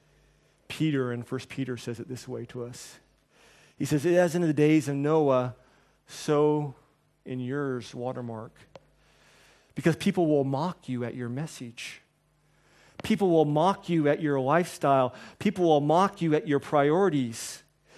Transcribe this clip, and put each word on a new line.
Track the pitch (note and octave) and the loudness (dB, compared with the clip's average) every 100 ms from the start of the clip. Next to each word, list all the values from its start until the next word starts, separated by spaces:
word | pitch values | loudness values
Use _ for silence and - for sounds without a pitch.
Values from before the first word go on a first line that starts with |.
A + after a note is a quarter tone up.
| _ _ _ _ _ _ - | _ _ _ _ _ _ -14
Peter | - D#3 C#3 B2 | -4 -2 0 -2
in | A#2+ | -6
First | A#2 C3 - | -6 -10 -8
Peter | - B2+ A#2+ | -8 -6 -6
says | - A2+ | -8 -10
it | A#2+ | -10
this | B2 - | -12 -12
way | A#2+ A#2 | -12 -12
to | B2 | -12
us. | A#2+ - - - _ _ _ _ _ _ _ - | -12 -14 -20 -20 _ _ _ _ _ _ _ -8
He | |
says, | C#3+ D3+ | -2 0
"As | D#3+ F3 F3 | 4 4 4
in | E3+ | 2
the | E3+ | 0
days | D3 D3+ D#3 C#3 | 4 6 4 2
of | C#3+ | -2
Noah, | C#3+ D#3+ C#3+ B2+ B2 A#2 _ _ _ _ _ | 0 2 4 2 0 -6 _ _ _ _ _
so | - - D3 D3+ D3+ D3 - _ _ _ _ | -12 -2 2 2 0 -4 -10 _ _ _ _
in | - B2+ | -12 -8
yours," | B2 C#3+ C#3 B2 A2 | -6 -6 -6 -6 -10
watermark. | C3 B2 C3 A#2+ A2+ A2+ _ - - _ _ _ _ _ _ _ _ _ | -10 -10 -8 -10 -10 -14 _ -20 -20 _ _ _ _ _ _ _ _ _
Because | - E3 | -2 0
people | D#3 G3+ F#3 E3 | 0 0 0 2
will | D3 | 2
mock | C3+ C3+ F3 E3+ - | 0 -2 -4 -8 -10
you | B2 | -8
at | A#2+ | -8
your | B2+ A#2+ | -8 -8
message. | B2 D#3+ - A#2+ A2 - - _ _ _ _ _ _ _ _ _ - | -8 -10 -12 -16 -14 -16 -16 _ _ _ _ _ _ _ _ _ -10
People | - A3 G3 | -2 2 4
will | E3 | 4
mock | D3+ D3+ F3 G3 - | 4 4 2 2 -2
you | E3+ D3 | 0 2
at | D3+ | 0
your | D#3 C#3 | 0 -2
lifestyle. | C3 D#3+ F3 - C#3+ C#3 B2+ - - - | 2 2 0 -2 2 4 2 -2 -20 -2
People | G#3 G3 F3 | -2 2 4
will | D3 | 4
mock | D3 E3 G3 - | 4 4 2 0
you | E3 | 0
at | D3+ F3+ | 0 0
your | C#3+ | -2
priorities. | - D3+ C#3+ E3 G3 D3 A#2+ A2+ - - _ _ _ | 2 2 4 4 2 0 -4 -6 -12 -14 _ _ _